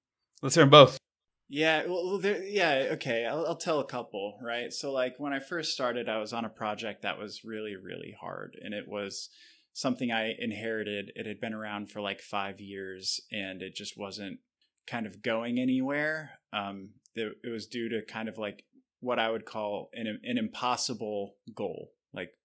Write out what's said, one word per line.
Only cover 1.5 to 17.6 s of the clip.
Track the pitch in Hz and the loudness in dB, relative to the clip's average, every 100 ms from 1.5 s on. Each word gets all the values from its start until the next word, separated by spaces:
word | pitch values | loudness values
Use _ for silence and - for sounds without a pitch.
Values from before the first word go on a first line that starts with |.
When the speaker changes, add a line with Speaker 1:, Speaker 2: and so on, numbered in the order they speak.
Speaker 2:
Yeah, | 143 160 156 175 | 2 4 4 2
well, | 180 180 196 | -2 0 0
there, | 196 180 | 2 0
yeah, | 190 208 170 135 135 | 0 2 4 4 2
okay, | 151 135 113 117 | 0 0 0 0
I'll, | 147 160 | 0 0
I'll | 165 | -2
tell | 175 151 | 0 0
a | 123 | 0
couple, | 127 117 101 101 104 | -6 -6 -6 -6 -6
right? | 117 120 120 | -6 -4 -4
So, | - 143 | -6 -2
like, | 135 127 127 | 0 0 -2
when | 143 | -4
I | 139 | -4
first | 139 175 147 | -4 -4 -4
started, | - 127 120 117 | 0 0 0 -2
I | 110 | -2
was | 107 | -2
on | 117 110 | -4 -6
a | |
project | - 107 104 110 98 | -4 -4 -2 -6 -6
that | 104 78 | -6 -4
was | 101 - | -8 -12
really, | 110 110 107 95 | -10 -8 -8 -10
really | 95 - 82 - | -10 -10 -10 -12
hard, | 90 - - - | -10 -10 -10 -12
and | 107 | -10
it | 104 - | -8 -6
was | 101 98 - - - - - _ | -6 -6 -8 -12 -16 -20 -20 _
something | - 135 120 123 | -4 -2 -2 -2
I | 113 110 - | 0 -2 -4
inherited. | 117 104 113 110 104 101 98 - | -6 -4 -4 -4 -4 -6 -8 -10
It | 101 | -10
had | 101 | -8
been | 117 110 | -8 -6
around | 107 104 101 | -8 -8 -8
for, | 107 | -6
like, | 101 98 | -4 -6
five | - 104 98 98 | -6 -4 -4 -8
years, | 98 98 95 92 95 - - | -12 -10 -10 -8 -6 -6 -6
and | 107 95 92 | -8 -6 -8
it | 95 | -10
just | 95 101 - | -10 -12 -10
wasn't | 98 95 98 - _ _ _ _ - | -10 -8 -10 -10 _ _ _ _ -8
kind | 123 107 | -6 -6
of | 104 | -6
going | 117 113 120 123 | -2 -2 0 0
anywhere. | 131 131 131 143 151 156 151 - _ | 2 2 0 0 -2 -4 -8 -18 _
Um, | 104 101 98 98 - - 113 | -6 -4 -8 -14 -20 -14 -6
it, | 107 - | -6 -6
it | 123 | -8
was | 113 | -8